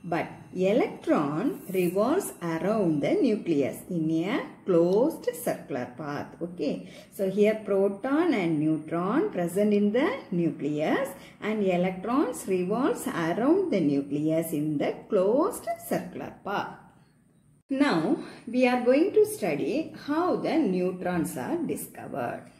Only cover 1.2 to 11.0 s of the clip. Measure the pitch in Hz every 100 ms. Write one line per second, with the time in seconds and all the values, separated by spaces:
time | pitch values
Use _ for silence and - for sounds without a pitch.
1.2 | 143 151 262 403 - 185 180 185 226 359
2.2 | - - 170 165 180 226 180 151 143 392
3.2 | 277 208 - 147 127 - - 175 156 160
4.2 | 175 269 - - - 170 175 196 294 -
5.2 | - - - - - 135 120 - 151 143
6.2 | - - 175 - 285 190 - - - -
7.2 | 190 190 208 214 - 196 196 202 269 285
8.2 | 349 233 175 151 156 156 - 165 180 262
9.2 | 415 190 170 180 214 202 208 233 330 523
10.2 | - 175 165 143 143 151 156 359